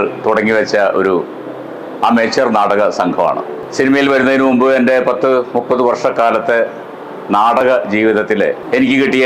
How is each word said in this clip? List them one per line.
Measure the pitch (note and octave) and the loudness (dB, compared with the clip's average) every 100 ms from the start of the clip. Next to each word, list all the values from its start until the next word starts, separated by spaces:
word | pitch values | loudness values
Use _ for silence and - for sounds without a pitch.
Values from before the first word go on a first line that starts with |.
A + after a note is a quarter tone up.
| G2+ - A2+ | 0 -2 -2
തുടങ്ങിവെച്ച | A2 A2 A2 G#2 G#2 G2 - | 0 2 0 0 0 2 2
ഒരു | F#2+ F2 - - - - - - - - A2 | 0 0 -2 -12 -14 -14 -14 -14 -14 -2 0
അമേച്ചർ | A#2 A2+ - B2 A2 | 2 0 0 0 2
നാടക | G2+ G2+ G2+ - | 2 2 0 0
സംഘമാണ്. | F2 F2+ E2 C2+ - - - - | -2 0 -2 -2 -6 -12 -12 -2
സിനിമയിൽ | C3+ C#3 C#3 | 0 2 2
വരുന്നതിന് | C3+ B2+ C3+ C3+ | 2 2 2 2
മുമ്പ് | B2 C3 C3 | 2 2 2
എൻ്റെ | A#2+ B2+ B2+ | 2 2 2
പത്ത് | B2+ C3+ B2+ B2 | 0 2 0 0
മുപ്പത് | B2 - B2 A#2+ | -4 -2 0 2
വർഷക്കാലത്തെ | A#2 C3 B2 A#2 A2+ - A#2 A2 - - - - - - G2+ | 0 -2 0 2 2 0 0 0 -6 -16 -16 -16 -14 -2 2
നാടക | A2+ B2 B2+ B2+ G#2 | 2 2 2 0 0
ജീവിതത്തിൽ | G#2 A2 G#2+ G#2+ G#2+ E2 - - B2+ | 0 2 2 0 0 0 -2 -4 0
എനിക്ക് | C3 C3+ | 0 2
കിട്ടിയ | C3+ C3 | 0 2